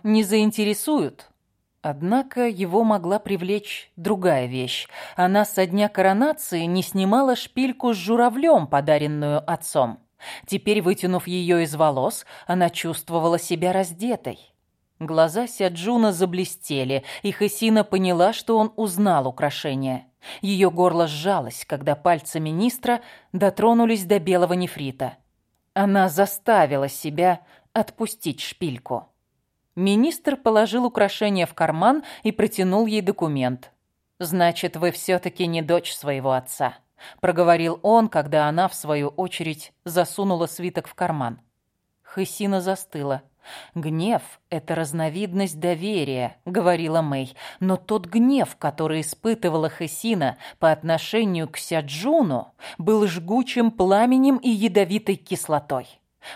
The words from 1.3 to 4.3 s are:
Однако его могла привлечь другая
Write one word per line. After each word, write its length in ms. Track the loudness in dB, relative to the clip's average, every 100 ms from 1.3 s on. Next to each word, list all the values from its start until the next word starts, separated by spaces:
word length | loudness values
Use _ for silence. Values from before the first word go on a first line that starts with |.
| _ _ _ _ _
Однако 640 | -8 -4 0 0 -2 -2 -2
его 380 | -2 0 2
могла 340 | 4 2 0 -2
привлечь 720 | -2 -4 -2 -4 -4 -14 -14 -8
другая 500 | -2 0 2